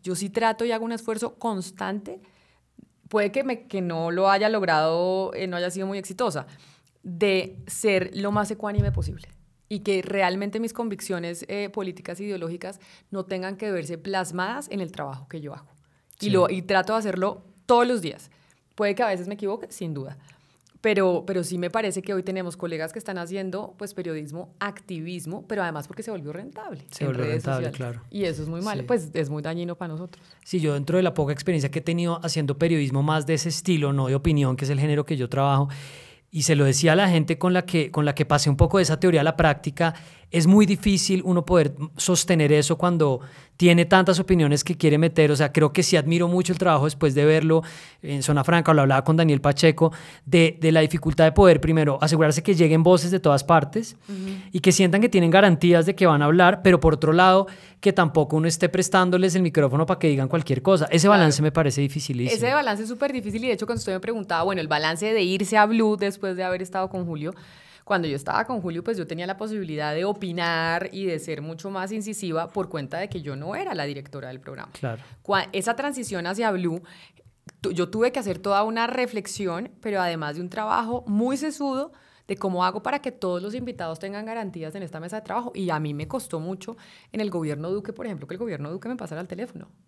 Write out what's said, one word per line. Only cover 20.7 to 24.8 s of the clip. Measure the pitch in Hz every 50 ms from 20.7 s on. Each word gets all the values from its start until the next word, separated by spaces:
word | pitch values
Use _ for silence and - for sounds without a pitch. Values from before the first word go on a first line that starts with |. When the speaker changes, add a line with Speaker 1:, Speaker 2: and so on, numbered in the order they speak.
| _ _
Speaker 1:
Pero, | - - 208 190 190 185 180 165 -
pero | 185 196 185 175
sí | - 180 175
me | 175 175
parece | - 226 220 202 180 190 185
que | - 196
hoy | 185
tenemos | 185 185 190 190 185 175 170 180
colegas | - 170 165 156 156 160 160
que | 226
están | 214 - 190 185
haciendo, | 175 170 185 196 190 190 180 196 214 - - _
pues, | 208 190 196
periodismo, | - 175 170 160 156 151 147 147 170 180 - _ _
activismo, | 202 202 202 202